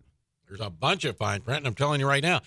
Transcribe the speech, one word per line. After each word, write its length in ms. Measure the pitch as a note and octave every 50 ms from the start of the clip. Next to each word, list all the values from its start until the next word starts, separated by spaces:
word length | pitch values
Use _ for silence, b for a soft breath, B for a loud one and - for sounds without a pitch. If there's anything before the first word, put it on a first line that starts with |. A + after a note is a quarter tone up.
| - _ _ _ _ _ _ _ _ -
There's 140 | G2 G2+
a 80 | A2 G2+
bunch 360 | E2+ D#2 - D3 F#3+ F3 -
of 120 | C#3 G2+ -
fine 220 | G#2+ G#2 G2+ G2+
print, 180 | G#2+ A2+ C3+ D3+
and 80 | C#3+ C3
I'm 80 | G2
telling 260 | - C#3 D3 D3+ C#3+
you 60 | C3+ C#3
right 140 | C#3 C#3
now, 200 | C#3+ F3 F3+ C3 -